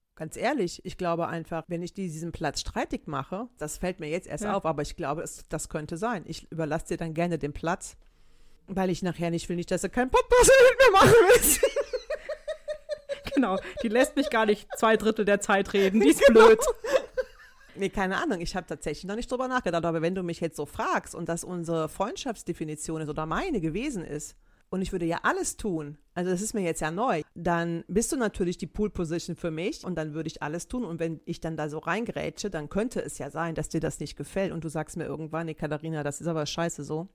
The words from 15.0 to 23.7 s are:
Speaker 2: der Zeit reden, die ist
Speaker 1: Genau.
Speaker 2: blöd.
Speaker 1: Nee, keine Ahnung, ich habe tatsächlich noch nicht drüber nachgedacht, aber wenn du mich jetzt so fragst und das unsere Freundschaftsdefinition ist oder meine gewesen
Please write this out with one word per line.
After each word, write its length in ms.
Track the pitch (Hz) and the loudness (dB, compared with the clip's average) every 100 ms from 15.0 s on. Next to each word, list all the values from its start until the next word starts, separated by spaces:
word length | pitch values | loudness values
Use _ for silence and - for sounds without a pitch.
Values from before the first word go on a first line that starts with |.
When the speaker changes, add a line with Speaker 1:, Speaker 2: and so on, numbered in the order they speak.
| 214 214 202 | 2 2 2
Speaker 2:
der 160 | 202 | 2
Zeit 320 | - 196 196 | 2 0 2
reden, 280 | 196 190 214 | 2 4 6
die 80 | 277 | 6
ist 140 | - 554 | 8 10
Speaker 1:
Genau. 180 | 226 453 | 12 12
Speaker 2:
blöd. 140 | 440 - - 480 539 - - - - - - - - | 10 4 -4 0 -2 -2 -6 -8 -8 -20 -20 -16 -6
Speaker 1:
Nee, 140 | 196 | -4
keine 280 | 208 185 190 | -2 -2 -2
Ahnung, 200 | 330 185 | -2 -4
ich 140 | 170 190 | -4 -6
habe 120 | 175 | -8
tatsächlich 380 | - 170 147 185 | -8 -8 -8 -8
noch 100 | 214 | -8
nicht 160 | 240 | -6
drüber 160 | 247 254 | -4 -2
nachgedacht, 380 | 254 208 170 170 | -2 0 -2 0
aber 180 | 165 | 0
wenn 100 | 160 | -2
du 80 | 190 | -2
mich 180 | 175 170 | -6 -4
jetzt 160 | 165 - | -6 -6
so 120 | 147 | -8
fragst 480 | - 277 262 - - | -4 -2 -2 -4 -8
und 120 | 165 | -6
das 140 | 170 | -6
unsere 460 | - 180 165 165 156 | -6 -8 -4 -2 -2
Freundschaftsdefinition 1120 | - 202 392 269 208 - 170 156 151 - 160 | -4 -4 -4 -8 -8 -8 -8 -8 -8 -8 -6
ist 80 | 151 | -6
oder 160 | 151 160 | -6 -4
meine 340 | 175 370 240 | -4 -2 -2
gewesen 460 | 160 | -2